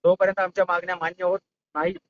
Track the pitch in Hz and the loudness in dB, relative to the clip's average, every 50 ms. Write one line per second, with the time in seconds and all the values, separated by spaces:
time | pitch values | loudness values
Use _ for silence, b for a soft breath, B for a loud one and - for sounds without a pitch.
0 | - 170 185 - 190 190 190 196 190 180 175 196 185 180 175 175 175 180 180 175 | 4 2 4 4 2 0 2 0 -4 -2 _ 0 0 2 0 -2 0 -4 -6 -4
1 | 160 165 180 185 185 180 190 190 _ _ _ _ _ _ _ 151 156 175 190 175 | -4 -6 -4 -2 -2 -2 -2 -2 _ _ _ _ _ _ _ -2 -2 -2 -4 -6
2 | _ _ | _ _